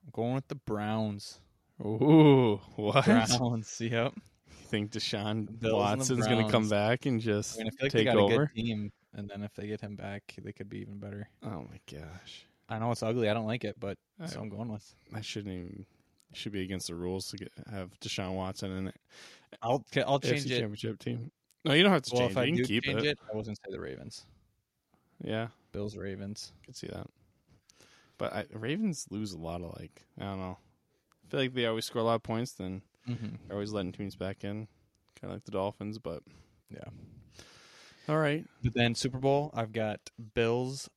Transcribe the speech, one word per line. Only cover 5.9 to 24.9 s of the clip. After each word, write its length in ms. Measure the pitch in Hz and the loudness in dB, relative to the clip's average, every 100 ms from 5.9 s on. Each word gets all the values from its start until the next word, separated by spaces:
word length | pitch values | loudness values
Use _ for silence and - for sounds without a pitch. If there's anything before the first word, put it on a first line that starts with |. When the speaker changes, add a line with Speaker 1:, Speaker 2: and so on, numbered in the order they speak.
| 107 131 127 107 | 2 2 2 4
Speaker 2:
gonna 160 | 117 | 4
come 240 | 110 117 107 | 4 4 4
Speaker 1:
Browns. 20 | |
Speaker 2:
back 360 | 101 104 127 143 | 4 4 2 2
and 140 | 120 | 0
just 360 | 113 104 104 113 | 2 0 0 -4
Speaker 1:
I 80 | |
mean, 40 | 110 | -6
I 20 | |
feel 140 | - 135 | -2 2
like 60 | |
Speaker 2:
take 80 | 131 | 4
Speaker 1:
they 40 | 110 | 6
got 120 | 110 | 6
Speaker 2:
over? 260 | 101 117 | 6 6
Speaker 1:
a 40 | 147 | 2
good 80 | 113 | 0
team, 360 | 117 107 104 - _ | -2 -2 -4 -10 _
and 160 | - 101 | -10 -8
then 140 | 101 | -8
if 100 | 104 | -8
they 140 | - 104 | -8 -8
get 140 | 107 | -6
him 140 | 104 104 | -8 -8
back, 380 | 98 101 - - | -8 -10 -12 -14
they 100 | 104 | -12
could 160 | 104 101 | -12 -10
be 100 | 104 | -10
even 180 | 101 101 | -10 -10
better. 300 | 104 101 104 _ | -10 -10 -12 _
Speaker 2:
Oh 220 | - 95 62 | -10 -8 -10
my 100 | - - | -16 -16
gosh. 540 | 71 78 90 - - - _ _ | -14 -14 -14 -18 -20 -20 _ _
Speaker 1:
I 100 | 110 | -4
know 120 | 117 | -2
it's 120 | 117 | 0
ugly. 260 | 110 123 110 | 0 2 2
I 40 | |
don't 140 | 110 110 | 0 -2
like 180 | 120 110 | -4 -6
it, 100 | - | -6
but 180 | 98 - _ _ | -8 -8 _ _
Speaker 2:
I 40 | |
Speaker 1:
that's 120 | 170 - | -10 -8
what 80 | |
I'm 60 | 107 | -10
going 220 | 101 117 | -8 -8
with. 240 | 107 - - _ | -8 -12 -20 _
Speaker 2:
I 60 | 110 | -10
shouldn't 320 | 107 110 101 | -8 -6 -6
even, 320 | 92 87 - 95 _ _ _ _ | -8 -8 -12 -16 _ _ _ _
it 60 | - | -10
should 160 | - | -6
be 80 | 101 | -4
against 240 | 92 92 - | -4 -4 -6
the 80 | 85 | -6
rules 320 | 90 95 95 | -4 -4 -6
to 60 | 98 | -10
get, 140 | - - - | -12 -14 -12
have 220 | 101 92 - | -10 -10 -10
Deshaun 340 | - - 92 92 | -8 -6 -4 -4
Watson 360 | 95 95 98 | -4 -6 -6
in 160 | 92 95 | -4 -6
it. 80 | - _ - - - _ - | -10 _ -20 -20 -20 _ -8
Speaker 1:
I'll, 220 | 113 131 - 143 - | 0 0 0 -2 2
I'll 80 | 139 | 2
Speaker 2:
A 20 | |
F 40 | |
C 60 | 143 | 2
Speaker 1:
change 160 | 147 127 | 0 2
it. 80 | 123 | 0
Speaker 2:
championship 380 | 113 104 113 107 | 0 -2 -6 -4
team. 320 | - 120 117 _ _ _ 156 | -6 -6 -8 _ _ _ 2
No, 80 | |
you 100 | 147 | 6
don't 80 | 196 | 8
have 120 | 175 | 6
to 80 | 131 | 4
Speaker 1:
Well, 80 | 123 | 2
Speaker 2:
change 100 | 123 | 2
Speaker 1:
if 60 | 101 | 2
I 60 | |
Speaker 2:
it. 20 | 127 | 2
You 60 | |
can 80 | 160 | 2
Speaker 1:
do 40 | 123 | 2
Speaker 2:
keep 160 | 110 139 | 0 0
Speaker 1:
change 180 | - | 0
Speaker 2:
it. 20 | 147 | 0
Speaker 1:
it, 120 | 147 - | -2 -6
I 40 | 107 | -6
was 120 | 107 | -6
gonna 100 | 104 | -8
say 140 | - | -10
the 80 | 95 | -10
Ravens. 440 | 78 65 67 - - - _ _ _ _ _ | -8 -10 -12 -16 -20 -20 _ _ _ _ _